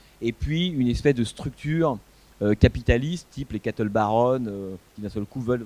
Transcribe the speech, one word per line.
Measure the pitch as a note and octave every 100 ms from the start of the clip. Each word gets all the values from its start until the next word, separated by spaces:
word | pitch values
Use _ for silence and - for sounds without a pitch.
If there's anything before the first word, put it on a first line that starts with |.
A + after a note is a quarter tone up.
| - -
et | A#2
puis | - C#3 D#3+ F3+
une | D3 B2
espèce | A#2+ C#3+
de | B2
structure, | A2 - C#3+ - D3 D#3+ D#3+ A2 - - - -
euh, | G#2
capitaliste, | G#2+ - B2 B2 A#2+ D3 F3 -
type | - C#3
les | A2
cattle | A2+ - G#2+
barons, | A2 G#2 A2 B2 C3 A2+
euh, | G2 F#2+ F#2 -
qui | -
d'un | G#2
seul | G#2
coup | G#2 C3+
veulent, | A#2 B2